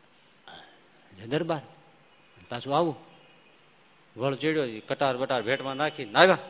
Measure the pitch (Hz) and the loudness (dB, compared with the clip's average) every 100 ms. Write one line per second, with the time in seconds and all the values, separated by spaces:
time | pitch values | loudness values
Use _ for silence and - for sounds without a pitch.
0 | - - - - - - - - - - | -20 -20 -20 -20 -20 -20 -20 -20 -20 -20
1 | - 95 113 151 165 156 - - - - | -20 -18 -4 -4 -2 -4 -8 -20 -20 -20
2 | - - - - - 120 127 143 170 - | -20 -20 -20 -20 -12 -10 0 2 2 -2
3 | - - - - - - - - - - | -12 -20 -20 -20 -20 -20 -20 -20 -20 -20
4 | - 107 135 135 151 156 131 107 - 135 | -18 -4 -4 -2 -2 0 -2 -6 -6 0
5 | 139 123 131 127 107 135 131 131 151 147 | 0 0 -2 -2 0 -2 -2 -4 -4 -4
6 | 113 120 190 170 | 0 6 8 6